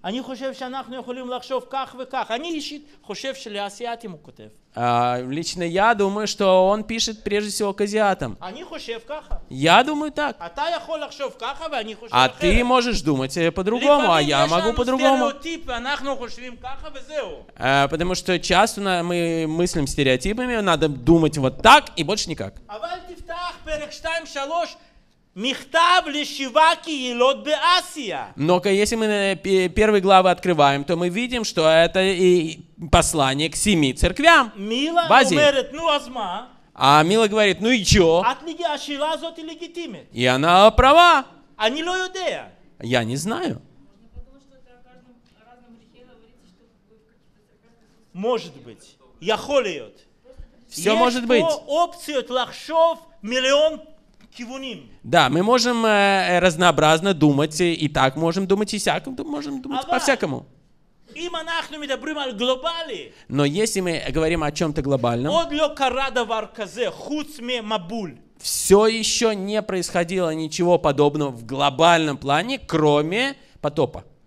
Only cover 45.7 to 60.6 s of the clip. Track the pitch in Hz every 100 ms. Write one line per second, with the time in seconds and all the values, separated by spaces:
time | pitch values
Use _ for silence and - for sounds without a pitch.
45.7 | 226 196 247 247 254 226 _ _ _ _
46.7 | _ _ _ _ _ _ _ _ _ _
47.7 | _ _ _ _ 170 214 240 170 139 120
48.7 | 104 - _ _ _ 170 214 233 285 214
49.7 | 156 110 _ _ _ _ - - _ _
50.7 | - 180 220 247 247 233 247 330 294 -
51.7 | 294 349 - - 285 - 247 240 - -
52.7 | 320 330 320 - _ 208 254 262 285 311
53.7 | 311 - - _ _ - - 240 269 269
54.7 | 208 120 - 113 165 139 147 202 247 233
55.7 | 240 226 208 202 196 180 180 180 160 180
56.7 | 143 151 160 196 170 151 139 156 156 175
57.7 | 160 147 151 131 135 165 175 190 196 214
58.7 | 208 190 160 - 262 285 294 285 277 262
59.7 | 269 269 247 - 262 175 127 - _